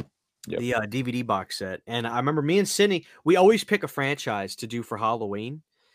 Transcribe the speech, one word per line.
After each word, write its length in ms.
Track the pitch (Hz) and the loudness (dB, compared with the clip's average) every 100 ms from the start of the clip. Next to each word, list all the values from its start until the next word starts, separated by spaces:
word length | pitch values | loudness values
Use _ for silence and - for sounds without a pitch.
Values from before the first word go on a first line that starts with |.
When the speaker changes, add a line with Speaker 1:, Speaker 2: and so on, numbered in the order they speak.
| - _ _ _ - | -18 _ _ _ -8
Speaker 1:
Yep. 120 | - | -4
Speaker 2:
the, 140 | 120 | -2
uh, 120 | 117 104 | -2 -2
D 160 | 123 | -4
V 100 | 127 | -2
D 80 | 123 | -2
box 360 | 117 98 92 - | -2 -2 -4 -8
set. 240 | 95 92 - | -8 -8 -6
And 200 | 117 117 | -4 -2
I 100 | 120 | -2
remember 240 | 135 156 | 0 0
me 180 | 143 190 | 2 2
and 80 | 196 | 2
Sydney, 400 | - 202 180 - - | 2 2 2 -4 -4
we 120 | 151 180 | 2 6
always 260 | 185 226 | 8 6
pick 180 | - 208 | 2 -2
a 60 | 147 | 0
franchise 680 | - 135 143 - 104 98 - | -2 -2 -2 -2 -4 -4 -8
to 100 | 113 | -8
do 160 | 120 | -8
for 140 | 110 107 | -6 -2
Halloween. 640 | 110 117 107 101 113 156 - _ _ | 0 0 -2 -4 -6 -10 -16 _ _